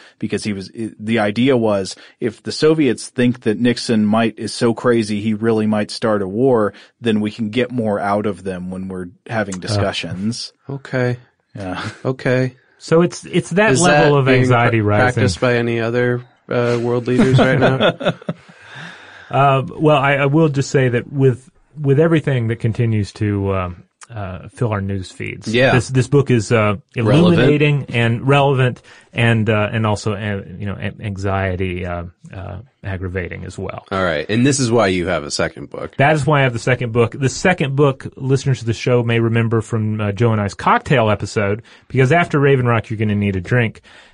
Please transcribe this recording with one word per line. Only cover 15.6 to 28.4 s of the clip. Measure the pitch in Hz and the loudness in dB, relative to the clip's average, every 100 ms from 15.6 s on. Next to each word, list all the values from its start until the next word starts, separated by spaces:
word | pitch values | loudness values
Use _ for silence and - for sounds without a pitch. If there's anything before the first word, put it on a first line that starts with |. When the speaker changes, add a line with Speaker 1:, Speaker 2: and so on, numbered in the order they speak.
| 117 117 | 0 -2
Speaker 3:
other, | 113 123 123 123 123 _ - | -2 0 0 -2 -6 _ -4
uh, | 123 120 120 | -2 0 0
world | 120 123 117 | 0 -2 0
leaders | 127 123 131 | 2 4 4
right | 131 127 | 4 2
now? | - 131 - - 196 - | 2 2 0 0 -4 -4
Speaker 2:
<laughs> | - - - - - 139 170 - - - - | -8 -12 -16 -20 -20 -18 -18 -20 -20 -20 -4
Uh, | 131 139 135 123 | 2 2 2 -2
well, | - 151 147 | 0 2 4
I, | 139 139 | 2 2
I | 143 | 2
will | 151 160 | 4 2
just | 139 131 | 2 0
say | 143 127 | 0 2
that | 120 - | 0 -2
with, | 143 135 113 - _ _ 143 | 2 2 2 -6 _ _ -4
with | 139 135 | 0 2
everything | 165 160 147 127 113 | 4 2 0 0 -2
that | 117 | -2
continues | 120 104 117 107 95 | -2 0 0 0 -2
to, | - 107 101 98 95 | -2 -2 0 0 -2
um, | 90 87 - _ - | -4 -10 -20 _ -18
uh, | 113 95 92 - | -12 -12 -12 -16
fill | - 117 | -6 -2
our | 104 | -2
news | 98 98 92 | -2 -4 -8
feeds, | - 104 - 110 117 | -12 -12 -10 -2 2
Speaker 3:
Yeah. | 127 | 4
Speaker 2:
this, | 120 - | 2 2
this | 127 123 | 0 2
book | 143 131 | 2 2
is, | 123 98 | 0 2
uh, | 113 104 101 - - | 2 2 -2 -6 -4
Speaker 3:
Relevant. | 107 147 175 | 2 4 6
Speaker 2:
illuminating | 170 127 147 147 143 - | 6 4 4 2 0 -2
and | 120 117 117 135 | 0 0 0 2
relevant | 143 | 4